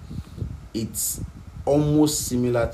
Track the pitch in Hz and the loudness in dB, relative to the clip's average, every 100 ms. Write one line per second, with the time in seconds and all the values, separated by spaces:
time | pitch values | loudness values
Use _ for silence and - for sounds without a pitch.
0 | - - - - - - - 110 113 - | -12 -10 -10 -8 -8 -8 -10 -6 -6 -4
1 | - - - - - - - 143 151 151 | -6 -6 -10 -12 -16 -8 2 4 6 6
2 | 151 - - 123 123 120 117 | 4 4 -2 0 2 2 0